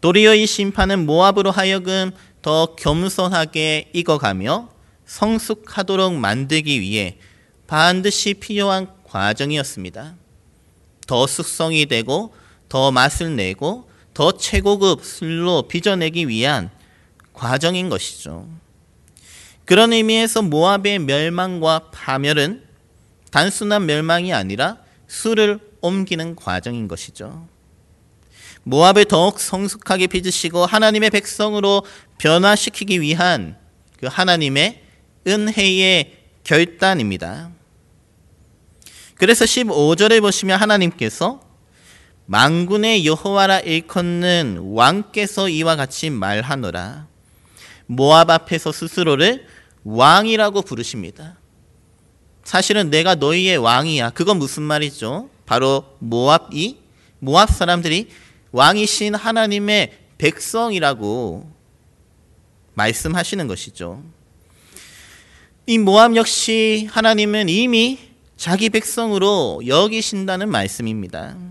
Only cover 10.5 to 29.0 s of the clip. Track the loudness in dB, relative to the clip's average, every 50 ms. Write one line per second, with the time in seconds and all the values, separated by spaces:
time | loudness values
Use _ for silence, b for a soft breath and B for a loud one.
10.5 | _ _ _ _ _ _ _ _ _ _ -10 -2 0 2 2 0 0 -6 -8 -8
11.5 | -6 -4 -4 -2 0 0 0 0 0 -4 -2 -2 -2 -4 -4 -6 b b b b
12.5 | b b b _ -2 2 2 2 4 4 2 2 2 -2 -6 -4 -4 -4 -4 -4
13.5 | -4 -4 -6 -6 -6 -8 -12 b b b b b _ 0 0 0 0 0 -6 -4
14.5 | -4 -2 0 0 0 2 2 0 0 0 -4 -16 -14 -10 -8 -6 -6 -4 -2 0
15.5 | 0 0 -2 -2 -6 -4 -2 -2 -2 0 -2 -4 -4 -4 -4 -4 -2 -2 0 0
16.5 | 0 -2 -4 -8 -12 b b b b b b b b b b _ _ -10 -6 -4
17.5 | -4 -2 -2 -2 -2 -2 -4 -4 -4 -6 -6 -8 -14 -14 -16 -16 -16 -16 -16 -18
18.5 | -20 -20 _ _ _ _ _ _ _ _ _ _ B B B B B B B B
19.5 | B B B 2 4 6 6 4 4 2 2 2 2 2 0 0 0 0 0 0
20.5 | 2 2 2 2 2 2 0 -2 -2 -2 -2 -2 -2 -2 -2 -2 -2 -4 -4 -4
21.5 | -4 -2 0 0 0 0 -2 -8 -20 -16 -6 -4 -4 -2 0 0 0 0 0 -2
22.5 | -2 -8 -14 _ _ _ _ _ _ _ _ _ _ _ _ _ 0 2 2 2
23.5 | 0 -4 -2 0 0 0 0 0 0 -2 0 0 0 0 0 -2 -2 -2 -2 -4
24.5 | -2 -2 -2 -4 -4 -8 b b b b b b -14 -6 -4 -2 2 2 2 2
25.5 | 2 -2 -8 -20 -20 _ -4 -2 -2 -2 -2 -4 -4 -6 -6 -10 -12 -12 -8 -6
26.5 | -6 -6 -6 -6 -8 -8 -8 -8 -10 -12 -12 -16 -16 -16 -16 -16 -16 -18 -20 -20
27.5 | _ _ _ _ _ _ _ _ _ _ _ _ _ _ _ B B B B B
28.5 | B B B -2 2 6 6 6 8 6